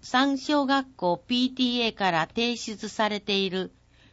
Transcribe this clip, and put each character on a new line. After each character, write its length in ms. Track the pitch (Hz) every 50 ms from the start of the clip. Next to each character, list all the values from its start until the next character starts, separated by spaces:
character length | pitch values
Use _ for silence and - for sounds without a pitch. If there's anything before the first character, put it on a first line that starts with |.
| -
三 340 | - - 254 269 277 277
小 300 | 262 - - 302 285 277
学 260 | 262 277 269 269 - -
校 240 | - 185 175 175
ピ 300 | 175 - - 247 247 254
ー 80 | 254 262
テ 80 | 262 254
ィ 140 | 240 240 247
ー 60 | 233
エ 20 |
ー 60 | 220 -
か 160 | - 202 185
ら 160 | 170 160 160
提 300 | - - 233 233 240 240
出 320 | 226 - 226 214 196 214 202
さ 200 | - - 214 214
れ 100 | 214 202
て 200 | - - 196 196
い 100 | 196 190
る 220 | 180 185 180 - - _ _ _ _ _ - -